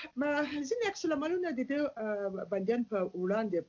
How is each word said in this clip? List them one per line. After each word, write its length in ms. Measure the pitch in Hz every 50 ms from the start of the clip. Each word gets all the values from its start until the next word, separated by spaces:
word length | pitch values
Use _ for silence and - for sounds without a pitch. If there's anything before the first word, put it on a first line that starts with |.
| - 311 - 247 285
اه، 200 | 294 294 294 302
ځینې 440 | 262 294 294 285 262 466 494 453 403
عکس 180 | 392 - -
العملونه 460 | 320 311 277 294 320 359 359 359 339
د 100 | 262 233 254 262
دې، 120 | 277 294 294 269 - 233
اه، 500 | 220 214 208 202 202 196 190 190 180 175
بندیان 320 | 202 190 190 190 233 240 233
په 140 | - 220 196 185 185 - 180
وړاندې 380 | 180 185 202 220 226 208 180 170 160